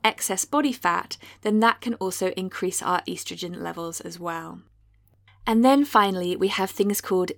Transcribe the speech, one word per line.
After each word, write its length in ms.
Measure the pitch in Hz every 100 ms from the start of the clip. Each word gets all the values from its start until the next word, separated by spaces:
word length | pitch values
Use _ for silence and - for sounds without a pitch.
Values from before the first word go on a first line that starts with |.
excess 420 | 220 - - 190
body 280 | - 294 294
fat, 440 | 240 175 175 - - - -
then 180 | 214 214
that 200 | 226 -
can 140 | 240
also 360 | 233 190 - 185
increase 520 | 185 185 - 185 -
our 180 | - 180
estrogen 600 | - 175 - 170 175 170
levels 380 | 170 165 170 170
as 180 | 175 175
well. 420 | 170 165 160 180 - _ _ _ _ _ _ _ -
And 180 | 226
then 200 | 254 277
finally, 520 | 285 226 196 185 180 180
we 120 | 190
have 220 | - 190
things 300 | - 202 196
called 300 | - 185 180